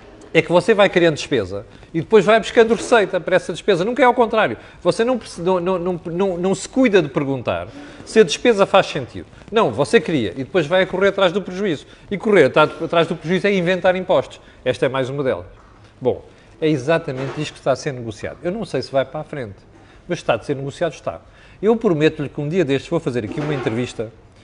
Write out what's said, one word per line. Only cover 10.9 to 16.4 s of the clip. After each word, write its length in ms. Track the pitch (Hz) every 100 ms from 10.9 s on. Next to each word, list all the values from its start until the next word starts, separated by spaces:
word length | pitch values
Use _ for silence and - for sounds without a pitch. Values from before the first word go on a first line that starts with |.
| 185 196
atrás 240 | 196 185
do 80 | 190
prejuízo. 460 | 185 185 208 143 - - -
E 80 | 196
correr 260 | 226 202
atrás, 260 | 131 156 151 -
atrás 240 | 160 170 156
do 100 | 170
prejuízo 300 | 156 185 202
é 80 |
inventar 420 | 196 175 185 185 185
impostos. 420 | 180 156 - - - -
Esta 220 | 127 120
é 40 | 139
mais 180 | 135 127
uma 160 | 139
delas. 220 | 131 90 92 - - - - -
Bom, 240 | 123 92 - -